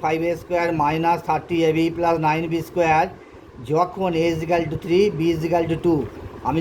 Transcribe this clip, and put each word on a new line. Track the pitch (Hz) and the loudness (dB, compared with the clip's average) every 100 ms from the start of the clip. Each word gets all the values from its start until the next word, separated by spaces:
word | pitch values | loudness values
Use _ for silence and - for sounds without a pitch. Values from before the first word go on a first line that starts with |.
ফাইভ | 160 160 170 | -2 0 -2
এ | 160 | -4
স্কয়ার | - 175 170 160 | -2 -2 0 0
মাইনাস | 147 160 170 170 - | 0 2 2 0 0
থার্টি | 156 - 170 160 | -4 -2 0 2
এ | 156 | 2
বি | 165 165 | 0 0
প্লাস | 170 165 156 | 0 2 2
নাইন | 160 165 | 0 -2
বি | 165 160 | -4 -4
স্কয়ার, | 175 165 156 185 - - - - - 123 | 0 4 4 2 -4 -20 -20 -20 -14 -2
যখন | 156 175 190 190 165 | 0 0 -2 -2 0
a | 170 | 0
is | 160 | 0
equal | 160 175 156 | 0 0 0
to | 160 | -4
three, | 170 175 208 151 | 0 2 4 2
b | 165 | 0
is | 160 160 | 0 0
equal | 170 165 | 0 0
to | 160 | 0
two। | 170 156 117 - - - 120 | 2 2 0 -8 -14 -10 -4
আমি | 156 | 0